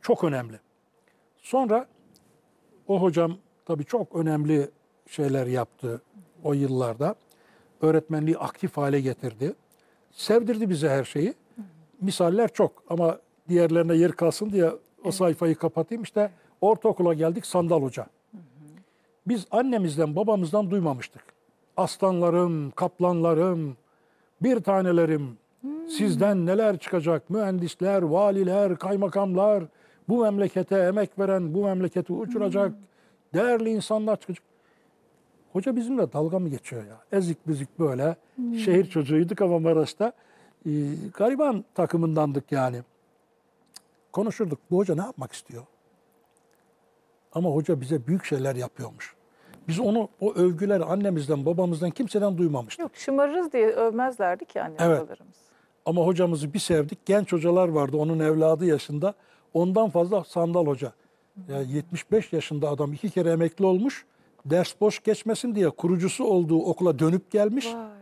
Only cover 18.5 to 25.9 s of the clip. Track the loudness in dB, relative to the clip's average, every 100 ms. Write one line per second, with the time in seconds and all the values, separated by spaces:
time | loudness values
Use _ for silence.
18.5 | -20 -20 -20 _ _ _ _ -4 -4 0
19.5 | 0 2 0 0 0 0 0 0 0 0
20.5 | 0 0 0 0 -4 -8 -18 -20 _ _
21.5 | _ _ -4 -4 0 0 2 2 2 2
22.5 | -2 -4 -4 -6 0 0 2 2 2 2
23.5 | 0 -4 -10 _ _ _ _ _ _ 0
24.5 | 0 2 2 4 4 2 0 -4 -12 _
25.5 | _ -10 -10 -8